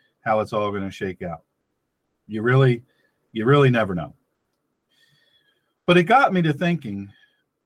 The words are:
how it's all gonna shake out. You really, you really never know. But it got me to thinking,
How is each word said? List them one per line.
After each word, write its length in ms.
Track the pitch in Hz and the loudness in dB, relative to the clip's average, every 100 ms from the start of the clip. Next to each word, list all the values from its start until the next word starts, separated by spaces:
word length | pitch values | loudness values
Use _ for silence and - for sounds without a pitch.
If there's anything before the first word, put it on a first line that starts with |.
| _ _ | _ _
how 180 | 113 110 | -2 -2
it's 140 | 104 | -2
all 180 | 110 104 | -4 -4
gonna 180 | 101 95 | -6 -8
shake 320 | - 98 90 | -8 -8 -8
out. 220 | 90 80 _ _ _ _ _ _ _ _ - | -10 -12 _ _ _ _ _ _ _ _ -12
You 140 | 107 | -4
really, 400 | 117 135 131 120 _ _ _ _ _ | 0 2 2 0 _ _ _ _ _
you 140 | 110 113 | -4 2
really 240 | 143 135 | 4 4
never 240 | 120 98 | 2 -2
know. 220 | 87 76 - _ _ _ _ _ _ _ _ _ _ _ _ _ _ _ _ - | -4 -8 -16 _ _ _ _ _ _ _ _ _ _ _ _ _ _ _ _ 2
But 120 | 175 | 2
it 60 | |
got 300 | 170 247 247 | 4 4 4
me 100 | 185 | 0
to 100 | 160 | 0
thinking, 580 | 135 175 170 110 101 98 - _ _ _ _ | -2 -2 -4 -6 -10 -12 -18 _ _ _ _